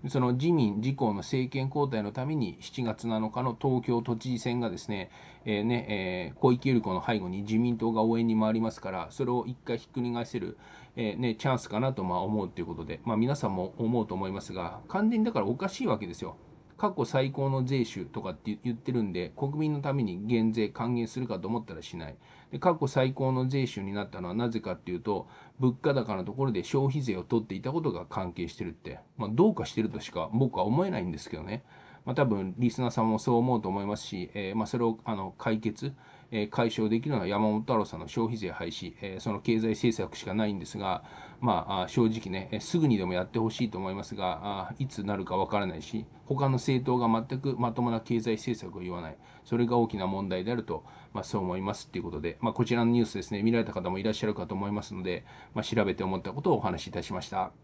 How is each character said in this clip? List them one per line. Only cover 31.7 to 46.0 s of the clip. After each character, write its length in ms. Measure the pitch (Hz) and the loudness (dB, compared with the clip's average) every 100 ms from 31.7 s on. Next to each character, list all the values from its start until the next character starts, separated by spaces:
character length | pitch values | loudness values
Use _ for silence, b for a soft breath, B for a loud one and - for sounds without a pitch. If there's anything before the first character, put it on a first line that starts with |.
| B B B | B B B
ま 80 | - | -4
あ、 20 | |
多 120 | 127 135 | 2 2
分 280 | 101 95 90 | 2 -2 0
リ 120 | 120 | 0
ス 120 | 113 | 2
ナ 60 | 123 | -2
ー 20 | |
さ 100 | 117 | 2
ん 80 | 110 | 2
も 100 | 110 | 2
そ 140 | - | 4
う 40 | 120 | 4
思 220 | 127 120 | 4 2
う 40 | |
と 60 | 101 | 0
思 140 | 98 | -2
い 40 | 101 | -2
ま 100 | 107 | -4
す 100 | - | -6
し、 240 | 98 87 | -8 -6
え 180 | 104 95 | -6 -4
ー、 20 | 107 | -2
ま 80 | |
あ、 20 | 107 | -2
そ 100 | 127 | 2
れ 80 | |
を、 140 | 117 113 | 2 0
あ 100 | - | -4
の、 200 | 104 95 - | -4 -4 -4
解 200 | - 110 | 0 0
決、 340 | 107 107 139 135 B B B | 0 -4 -8 -8 B B B
え 120 | 113 | -2
ー、 60 | 104 | -2
解 200 | - 123 | 2 0
消 200 | 110 107 | 2 2
で 100 | 113 | 2
き 80 | 151 | 2
る 60 | |
の 60 | 131 | 0
は 40 | 92 | 0
山 200 | 101 110 | 2 4
本 140 | 107 | 2
太 160 | 113 117 | 2 0
郎 100 | 98 | 0
さ 100 | 82 | -6
ん 40 | |
の 80 | 80 | -6
消 180 | - 113 | -2 0
費 100 | 113 | -2
税 140 | 95 | -4
廃 180 | 78 85 | -6 -8
止、 260 | - 87 - | -6 -10 -10
え 160 | 101 95 | -10 -6
ー、 20 | |
そ 120 | - | -4
の 80 | 101 | -2
経 180 | - 113 | 2 4
済 100 | 110 | 4
政 260 | 104 123 110 | 4 4 2
策 200 | 92 - | -2 -4
し 80 | - | -4
か 80 | |
な 120 | 101 107 | 0 2
い 60 | |
ん 60 | 101 | 0
で 80 | 80 | -6
す 100 | 104 | -4
が、 260 | 98 87 B B B B | -2 -2 B B B B
ま 240 | 123 90 80 | 2 2 2
あ、 160 | 95 | -2
あ、 40 | 90 | 0
正 180 | - 113 | 4 4
直 240 | 110 98 | 4 -4
ね、 200 | 92 92 | -6 -4
え 40 | 107 | -6
ー、 20 | |
す 180 | - 175 | 0 4
ぐ 100 | 151 | 6
に 100 | 107 | 6
で 80 | 92 | 4
も 80 | |
や 80 | 90 | 0
っ 40 | 90 | 0
て 100 | 117 | 0
ほ 100 | 110 | 0
し 160 | - | 0
い 60 | 113 | -2
と 80 | 92 | -2
思 120 | 95 | -4
い 40 | |
ま 100 | 98 | -6
す 120 | 95 101 | -8 -4
が、 240 | 92 78 | -4 -2
あ、 320 | 101 98 92 - | -6 -6 -6 -6
い 80 | 131 | -6
つ 160 | - | -4
な 140 | 98 101 | -2 -2
る 80 | |
か 140 | 87 92 | 0 0
わ 80 | 92 | 2
か 140 | 104 | 2
ら 60 | 95 | 0
な 100 | 80 | -4
い 60 | |
し、 220 | - 110 | -6 -8